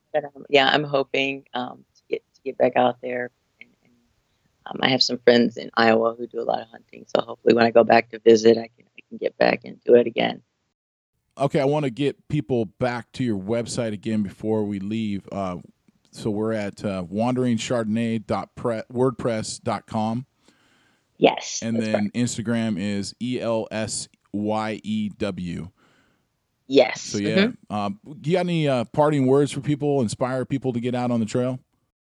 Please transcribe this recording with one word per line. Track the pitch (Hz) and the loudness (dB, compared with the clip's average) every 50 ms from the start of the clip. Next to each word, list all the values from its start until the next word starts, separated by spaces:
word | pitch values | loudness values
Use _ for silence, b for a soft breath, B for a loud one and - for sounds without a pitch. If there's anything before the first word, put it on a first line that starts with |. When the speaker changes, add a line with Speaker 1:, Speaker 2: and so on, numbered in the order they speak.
| _ _ | _ _
Speaker 1:
But, | - 151 147 | -4 -4 -4
um, | 143 - 135 - - | -4 -8 -18 -2 2
yeah, | 139 139 135 131 | 4 4 6 6
I'm | - 143 | 4 2
hoping, | 151 143 143 135 135 - - 139 135 135 135 135 - _ - | 2 0 0 0 0 0 -2 -2 -2 -2 -4 -6 -10 _ -8
um, | 123 123 127 - - _ _ _ | -8 -8 -8 -10 -14 _ _ _
to | _ _ - | _ _ -8
get, | - - - _ _ | -8 -8 -8 _ _
to | _ - | _ -10
get | 131 127 - | -8 -2 0
back | 127 127 - | 0 2 4
out | 127 123 123 120 - | 4 2 2 0 -2
there. | - 127 123 123 123 123 _ _ _ _ _ - | -8 -8 -6 -6 -8 -10 _ _ _ _ _ -20
And, | - 120 _ _ _ | -20 _ _ _ _
and, | _ _ _ _ _ _ _ _ _ _ _ _ _ _ _ - | _ _ _ _ _ _ _ _ _ _ _ _ _ _ _ -14
um, | - - - | -12 -4 0
I | - 127 | 2 2
have | 131 127 | 4 2
some | - - 123 127 | 2 0 -2 2
friends | _ 120 120 120 117 110 117 | _ 6 6 6 6 4 0
in | - - - - | -6 -12 -4 0
Iowa | 117 117 113 113 113 113 113 117 120 | 4 4 6 6 4 4 0 -2 -4
who | 120 | -8
do | 113 - 117 | -10 -8 -6
a | |
lot | 117 120 117 117 | -2 -2 -2 -2
of | 113 117 | -4 -8
hunting. | 117 117 117 _ - 117 117 - - | -18 -20 _ _ -20 -20 -6 -2 -2
So | - | -2
hopefully | 113 117 113 - - 120 113 | -2 -4 -8 -2 2 4 4
when | 117 117 | 4 4
I | 117 | 6
go | 113 117 113 | 6 6 6
back | 110 117 117 117 _ | 6 6 4 4 _
to | - 110 | -4 2
visit, | - 117 113 107 107 113 117 113 | 6 6 8 8 8 6 6 4
I | 117 113 _ | 2 -6 _
can, | _ _ _ _ - | _ _ _ _ -20
I | - _ | -20 _
can | - - | -8 -6
get | - - - - | -4 -4 0 2
back | - 60 - - - | 2 2 2 0 -4
into | - - - - - 120 | -10 -20 -4 4 6 6
it | 120 120 117 | 6 6 4
again. | 113 - - 117 120 - - _ _ _ _ _ _ _ _ _ _ _ _ _ _ _ _ _ _ - | 0 -2 -2 -2 -4 -8 -16 _ _ _ _ _ _ _ _ _ _ _ _ _ _ _ _ _ _ -4
Speaker 2:
Okay, | 135 139 - 160 | -2 0 0 0
I | 135 | 2
wanna | 139 147 151 147 139 | 2 0 0 -2 -2
get | 110 117 143 139 - _ _ | -2 -2 -2 -4 -4 _ _
people | - - 151 - - 131 117 110 | -4 -4 -4 -2 -2 -2 -2 -2
back | 87 - - 127 120 123 120 110 _ | -4 -4 -4 -4 -4 -4 -6 -10 _
to | - - | -8 -4
your | 127 120 107 95 | -2 -2 -2 -2
website | 92 101 117 117 117 - - 127 120 113 | -2 -2 -2 -4 -4 -4 -4 -4 -4 -4
again | 107 95 - 117 110 107 104 | -6 -6 -4 -2 -2 -2 -2
before | 92 - - - 107 110 110 107 | -4 -6 -6 -4 -2 0 0 0
we | 101 104 98 | -2 -4 -6
leave. | 95 101 110 113 110 104 101 95 - - | -6 -6 -4 -4 -4 -4 -6 -6 -8 -8
Uh, | 65 98 98 92 90 82 - - _ _ _ _ _ _ _ _ | -8 -6 -6 -6 -6 -8 -12 -16 _ _ _ _ _ _ _ _
so | - - - 113 | -14 -8 -6 -4
we're | 104 104 107 110 113 | -2 -2 -2 -2 -2
at, | 107 101 101 - - | -4 -4 -6 -8 -6
uh, | - 104 95 95 90 | -6 -4 -4 -4 -6
wandering | 82 95 104 113 123 127 127 127 123 117 110 | -4 -4 -2 -2 0 0 0 0 0 0 0
chardonnay | - - 131 120 113 107 107 117 117 113 113 113 104 | -2 -2 -2 -2 0 0 -2 -2 -2 -2 -2 -4 -4
dot | - 113 95 92 - _ | -4 -4 -4 -4 -8 _
pre-, | - - 123 113 110 - - | -6 -4 -4 -4 -4 -6 -6
wordpress | 131 120 127 135 123 - - 127 113 110 107 - - - | -2 0 0 0 0 -2 -2 -2 -2 -2 -4 -6 -10 -8
dot | - 120 107 98 - | -6 -4 -4 -4 -6
com. | - - 113 110 110 113 123 135 - _ _ _ _ _ _ _ _ _ _ _ _ _ _ _ _ _ - | -6 -4 -2 -2 -2 -2 -4 -6 -10 _ _ _ _ _ _ _ _ _ _ _ _ _ _ _ _ _ 2
Speaker 1:
Yes, | - - - - - - - - | 4 4 4 0 -6 -10 -8 -6
Speaker 2:
And | 107 113 113 | -4 -2 -2
Speaker 1:
that's | 113 110 110 | -2 0 0
Speaker 2:
then | 110 104 104 101 | 0 0 0 -2
Speaker 1:
correct. | - | -2
Speaker 2:
Instagram | 117 123 117 - - 104 110 117 113 113 110 107 82 | -2 -2 -2 -4 -4 -4 -2 -2 0 0 -2 -2 -2
is | 98 104 101 101 98 - - - | -2 -2 -4 -4 -6 -8 -8 -8
E | 110 123 127 - | -6 -4 -4 -4
L | 90 113 117 113 107 - | -2 -2 -2 -2 -4 -4
S | 92 107 110 107 - - - - _ _ _ _ | -6 -6 -6 -6 -6 -8 -10 -12 _ _ _ _
Y | - 104 104 104 107 107 107 110 110 - | -6 -4 -2 -2 -2 -2 -2 -4 -6 -6
E | - 101 107 107 107 104 | -6 -4 -4 -4 -4 -4
W. | 92 - 107 101 95 87 90 87 85 87 - 98 - _ _ _ _ _ _ _ _ _ _ _ _ _ _ _ _ _ _ - | -6 -6 -6 -6 -4 -6 -6 -8 -8 -8 -10 -12 -16 _ _ _ _ _ _ _ _ _ _ _ _ _ _ _ _ _ _ 2
Speaker 1:
Yes. | 135 139 123 - - - | 6 6 6 4 2 -8
Speaker 2:
So, | - - - 104 | -8 -6 -4 -2
yeah. | 101 104 110 | -2 0 2
Speaker 1:
Mm-hmm. | 190 202 247 262 - _ - 101 | 2 2 0 -2 -6 _ -8 -6
Speaker 2:
Um, | 104 101 101 101 - - 117 151 107 - | -4 -4 -6 -6 -10 -14 -20 -16 -8 -4
you | 147 | -2
got | 180 180 | 0 0
any, | 180 175 170 160 156 | 0 0 0 0 0
uh, | 143 135 123 110 | 0 0 0 -2
parting | - - - 147 151 156 143 131 | -2 0 0 2 2 2 2 4
words | 127 135 143 147 131 | 4 4 4 4 2
for | - 147 | -2 -4
people, | - 147 147 131 147 147 143 139 | -4 -4 -4 -2 -2 0 0 0
inspire | 120 104 - - 135 123 131 131 123 | 0 -2 -2 -4 -4 -4 -2 -4 -4
people | - - 131 - 131 | -4 -4 -4 -2 -2
to | 117 120 | -4 -2
get | 117 123 120 | -2 -2 -2
out | 123 123 123 | -2 -2 -2
on | 120 117 | 0 -2
the | 113 | -2
trail? | 104 - 123 123 127 131 127 _ _ _ _ _ _ _ _ _ _ _ | -2 -2 -2 -2 -2 -4 -8 _ _ _ _ _ _ _ _ _ _ _